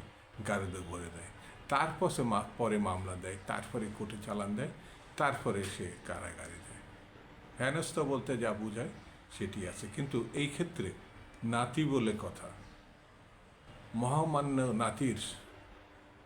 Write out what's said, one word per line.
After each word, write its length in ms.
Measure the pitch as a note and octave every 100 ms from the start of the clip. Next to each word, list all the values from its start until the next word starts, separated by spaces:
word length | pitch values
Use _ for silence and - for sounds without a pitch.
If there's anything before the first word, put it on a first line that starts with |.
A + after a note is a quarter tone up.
| - - - - G#2
গারদে 320 | G2+ F#2+ F2+ E2+
ভরে 200 | F2 E2+ E2+
দেয়, 140 | - - - - -
তারপর 400 | C#3 D#3+ - F3+
সে 140 | -
মা-, 200 | A#2+ G#2 G#2 -
পরে 200 | A#2 G#2+
মামলা 380 | G2 F#2 F#2 F2+
দেয়, 220 | F#2 G2 -
তারপরে 380 | G#2+ G#2 B2 G#2+ G#2
কোর্টে 200 | G#2 G#2+ G#2
চালান 300 | G#2 G2+ G#2
দেয়, 140 | D3 - - - - -
তারপরে 460 | C#3+ C3 C3 G2+
সে 280 | F#2+ - F2+ F2 -
কারাগারে 440 | E2+ F2 E2+ -
যায়। 260 | - - - - - - - - - - -
হেনস্থা 440 | B2+ D#3 D#3+ -
বলতে 340 | C#3+ C3+ A2 B2+
যা 160 | A2+
বোঝায় 360 | G#2 G#2+ G#2+ C#3 - - - - -
সেটি 300 | G2+ G#2 F2+
আছে, 200 | - G#2+ -
কিন্তু 320 | C#3+ B2+ A2+
এই 140 | - C#3+
ক্ষেত্রে 440 | C#3+ F3 - F#2+ F2 - - - -
নাতি 420 | A2+ A#2 A#2+ D3+ D3+
বলে 280 | C3+ A2 G2+
কথা, 300 | G2 - - - - - - - - - - - - - - - - A2+
মহামান্য 680 | B2 D3 D#3+ D3 C#3+ C3+
নাতির 580 | B2+ A2 A2+ G#2+ C3+ G#2 - - - - - - - - - -